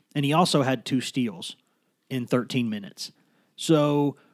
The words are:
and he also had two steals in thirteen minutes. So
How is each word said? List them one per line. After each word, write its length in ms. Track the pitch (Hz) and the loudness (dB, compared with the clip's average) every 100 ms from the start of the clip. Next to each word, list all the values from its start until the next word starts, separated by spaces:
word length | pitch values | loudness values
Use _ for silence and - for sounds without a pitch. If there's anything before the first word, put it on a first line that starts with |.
| _ | _
and 100 | 147 | -2
he 80 | 139 | 2
also 280 | 156 180 151 | 4 4 4
had 220 | 127 127 | 2 0
two 160 | - 127 | -2 -2
steals 560 | - 131 117 85 - - _ _ _ _ - | -2 -2 -4 -6 -14 -16 _ _ _ _ -10
in 160 | 131 117 | -8 -2
thirteen 420 | 123 110 131 117 | -2 -2 -2 -2
minutes. 440 | 104 98 - - _ _ _ _ - | -6 -10 -16 -16 _ _ _ _ -6
So 600 | - 156 147 147 143 - _ | 2 4 4 2 0 -4 _